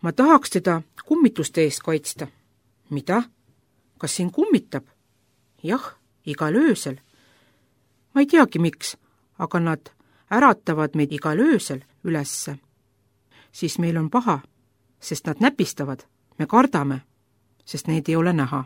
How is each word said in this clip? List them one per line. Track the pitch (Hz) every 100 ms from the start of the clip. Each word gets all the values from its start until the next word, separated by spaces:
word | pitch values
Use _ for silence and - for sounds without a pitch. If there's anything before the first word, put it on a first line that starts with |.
Ma | 170
tahaks | 165 277 311 -
teda | 185 185 165 160 -
kummituste | - 311 285 - 156 -
eest | 156 -
kaitsta. | - 160 - - 147 _ _ _ _ _ _
Mida? | 143 - 196 240 _ _ _ _ _ _ _
Kas | 147 -
siin | 180
kummitab? | 226 403 277 - 139 - _ _ _ _ _ _ _
Jah, | 156 247 - - _ _ -
igal | 143 156
öösel. | 190 311 214 147 131 _ _ _ _ _ _ _ _ _ _ _
Ma | 277
ei | 285
teagi, | 339 277 165
miks, | 170 - - - _ _ _ _
aga | 160 175
nad | 170 156 - _ _ _ _
äratavad | 226 277 202 - 156 151
meid | 151 143
igal | 147 160 156
öösel | 285 254 - 135 _ _
ülesse. | 180 160 139 - - 139 _ _ _ _ _ _ _ _ _
Siis | - 165 -
meil | 170 165
on | 160
paha, | 247 240 147 - _ _ _ _ _
sest | - 156 -
nad | 151
näpistavad, | 240 285 170 - 139 131 - _ _ _
me | 156
kardame, | 226 262 165 139 135 _ _ _ _ _ _
sest | - 147 -
neid | 160 143
ei | 160
ole | 170
näha. | 170 131 139